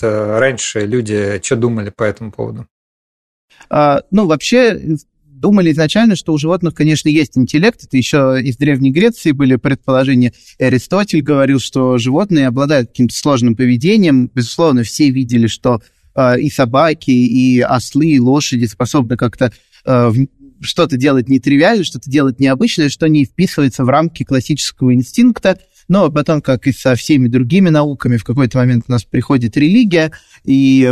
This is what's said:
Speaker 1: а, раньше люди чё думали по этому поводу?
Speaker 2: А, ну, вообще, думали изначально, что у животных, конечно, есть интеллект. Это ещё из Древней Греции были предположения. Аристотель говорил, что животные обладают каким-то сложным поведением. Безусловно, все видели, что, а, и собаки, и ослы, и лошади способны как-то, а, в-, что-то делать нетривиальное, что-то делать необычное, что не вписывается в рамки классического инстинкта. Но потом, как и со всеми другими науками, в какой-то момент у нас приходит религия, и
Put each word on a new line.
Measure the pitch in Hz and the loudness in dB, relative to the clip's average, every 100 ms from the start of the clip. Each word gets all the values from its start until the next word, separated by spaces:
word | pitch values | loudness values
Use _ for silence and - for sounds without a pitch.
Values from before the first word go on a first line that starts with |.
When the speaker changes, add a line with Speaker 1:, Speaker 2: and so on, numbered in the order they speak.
Speaker 1:
а, | 113 107 104 107 | -4 -4 -2 0
раньше | 135 117 - 110 104 | -2 -2 -8 -6 -4
люди | 123 110 104 101 101 | -4 -4 -4 -4 -6
чё | - 123 | -6 -2
думали | 120 113 101 | -2 -4 -8
по | - | -6
этому | 107 101 110 | -6 -6 -12
поводу? | - 113 113 123 _ _ _ _ _ _ _ _ _ _ | -12 -10 -12 -18 _ _ _ _ _ _ _ _ _ _
Speaker 2:
А, | 147 147 143 - | 0 0 0 0
ну, | 196 196 | 0 0
вообще, | 151 - 240 240 165 - 156 - _ | -2 0 2 2 0 -4 -8 -8 _
думали | _ 139 151 208 170 | _ -6 0 2 2
изначально, | 156 156 208 226 | 0 0 2 2
что | 185 - | 0 -2
у | 156 | -4
животных, | 156 180 170 | -2 -2 -4
конечно, | - 175 143 156 | -2 0 0 0
есть | 151 151 - | 0 0 -2
интеллект. | 123 151 202 - | 0 0 0 -2
Это | - 131 | -4 -2
ещё | 120 151 135 131 | 0 0 0 0
из | 139 117 | -4 -2
Древней | 147 139 135 | -2 0 0
Греции | 143 226 226 165 | 2 0 0 -2
были | 135 135 127 | 0 2 0
предположения. | 139 135 - 131 131 127 123 - - - | 0 -4 -2 0 2 2 0 -2 -16 -4
Аристотель | 131 123 - 185 202 160 | -2 0 -2 -2 -2 -2
говорил, | 139 143 135 139 | 0 0 2 0
что | - 135 127 127 | -2 -2 0 0
животные | 120 143 202 160 131 | 0 -2 0 0 0
обладают | 120 143 147 117 | 0 0 0 -2
каким-то | - 120 | -2 -2
сложным | - 151 135 120 110 | -2 -2 0 0 0
поведением. | 127 123 156 220 180 135 123 | 0 0 2 2 2 2 0
Безусловно, | 127 117 - 165 127 | -4 -6 -2 0 0
все | 110 - 147 | -2 0 0
видели, | 131 123 120 117 | 0 0 0 0
что, | - 131 117 - _ _ | -2 -2 -2 -6 _ _
а, | - 127 143 | -2 0 0
и | 151 | -2
собаки, | - 127 135 160 156 - | -2 -2 0 0 0 0
и | 127 123 123 127 123 | 2 2 2 2 2
ослы, | - 127 - 139 160 | 0 -2 -2 -2 2
и | 143 | 2
лошади | 123 143 143 123 117 | 2 0 0 -2 -4
способны | - 123 151 120 120 | -4 -4 -2 -2 -2
как-то, | 120 - 123 - _ _ | -4 -2 -4 -4 _ _
а, | - 127 120 | -2 0 2
в-, | 110 135 _ - _ | 2 -2 _ -20 _
что-то | - - 165 127 | -8 -2 -2 0
делать | 143 135 120 | 0 0 0
нетривиальное, | 131 - 139 170 233 | 0 2 2 4 2
что-то | 156 127 - | -2 -8 -4
делать | 139 135 123 | 0 0 0
необычное, | 135 135 233 - 147 | 0 0 -2 0 -2
что | - 165 | 0 0
не | 151 | 2
вписывается | 135 - 185 - 139 - | 0 -2 -2 0 -2 0
в | 127 | 0
рамки | 143 160 - | 0 -2 -4
классического | - 131 - 147 - - 127 | -4 -4 -2 -6 -6 -4 0
инстинкта. | 123 127 - 247 226 196 185 _ _ - | 0 -2 0 0 2 -2 -2 _ _ -2
Но | 190 185 | 0 2
потом, | 151 143 156 | 0 -2 -2
как | - 127 - | -2 -2 -2
и | |
со | 120 131 | -2 -2
всеми | 123 - 147 123 | -2 0 0 2
другими | 127 123 180 185 | 0 0 2 2
науками, | 151 147 139 127 120 | 2 0 -2 -2 -2
в | |
какой-то | - 127 131 131 | -2 -2 0 0
момент | 127 120 - | 2 0 0
у | |
нас | 120 | -4
приходит | - 127 - 135 117 147 | -2 -4 0 0 0 0
религия, | 147 214 226 170 156 - _ _ | 2 4 2 2 -2 -6 _ _
и | - 135 135 135 127 | 0 2 4 4 4